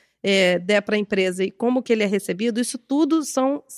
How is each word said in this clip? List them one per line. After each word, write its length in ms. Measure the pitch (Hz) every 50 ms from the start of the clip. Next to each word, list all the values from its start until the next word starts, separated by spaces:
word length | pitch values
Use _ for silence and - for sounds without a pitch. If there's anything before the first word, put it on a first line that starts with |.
| _ _ _ _ -
é, 340 | 196 196 190 185 180 180 175
der 220 | 175 185 208 202
pra 160 | 202 - 214 208
empresa 460 | 202 - 202 190 185 185 180 185 190
e 80 | -
como 320 | - - 226 240 247 262 240
que 80 | - 233
ele 100 | 220 208
é 40 | 196
recebido, 520 | 208 196 - - 175 185 226 240 214 233
isso 180 | 247 - - 247
tudo 460 | _ - 269 294 330 277 320 320 285
são, 400 | - - 269 262 269 285 294 - - -